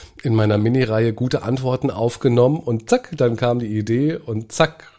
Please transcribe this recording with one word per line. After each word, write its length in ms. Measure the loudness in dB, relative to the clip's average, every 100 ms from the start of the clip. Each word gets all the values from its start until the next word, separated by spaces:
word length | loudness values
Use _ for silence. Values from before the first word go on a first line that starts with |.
| -20 -8
in 120 | 0
meiner 240 | 2 2 2
Mini-Reihe 540 | 2 2 0 0 0
Gute 300 | 0 -2 -2
Antworten 480 | -2 -2 -2 -2 -4
aufgenommen 680 | -2 -4 0 2 4 4 2
und 300 | -2 -4 0
zack, 220 | 0 0 0
dann 200 | 0 2
kam 220 | 0 0
die 200 | -2 -4
Idee 380 | 0 0 0 -4
und 360 | -6 -8 -4
zack, 400 | -2 -2 -4 -20